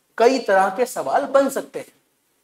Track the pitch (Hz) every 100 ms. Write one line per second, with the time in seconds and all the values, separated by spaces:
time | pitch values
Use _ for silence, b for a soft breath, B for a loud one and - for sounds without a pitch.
0 | _ - 240 262 233 190 196 196 240 185
1 | 143 262 285 277 269 226 - - - _
2 | _ _ _ _